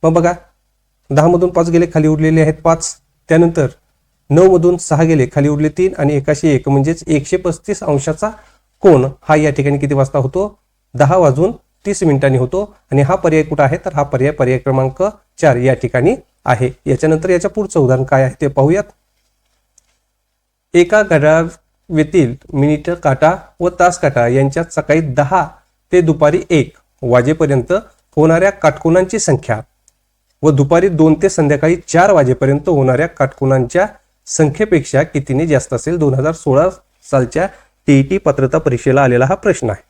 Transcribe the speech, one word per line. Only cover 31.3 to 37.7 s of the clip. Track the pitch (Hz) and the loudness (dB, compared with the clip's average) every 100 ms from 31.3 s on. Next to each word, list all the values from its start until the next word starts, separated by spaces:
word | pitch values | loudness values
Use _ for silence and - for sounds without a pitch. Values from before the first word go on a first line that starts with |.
| - 151 147 156 170 - | 0 0 0 0 -2 -2
चार | 165 190 | 0 4
वाजेपर्यंत | 180 131 - 135 139 147 | 4 2 0 0 0 0
होणाऱ्या | 160 131 127 165 | 0 0 0 -2
काटकोनांच्या | - 135 - 135 135 120 175 208 - _ _ - | -2 -6 -2 -2 0 0 -2 -2 -6 _ _ -14
संख्येपेक्षा | - 156 143 214 175 - 135 | -2 0 0 0 0 0 -2
कितीने | 151 147 135 135 165 | -2 -6 -4 -4 0
जास्त | 143 - | 0 -2
असेल? | 120 - 170 | -8 -4 -2
दोन | 147 | 0
हजार | 131 143 | 0 -2
सोळा | 165 - 135 175 - _ _ - | -4 0 2 0 -2 _ _ -4
सालच्या | 139 117 - 190 - _ | -2 -2 -4 -6 -8 _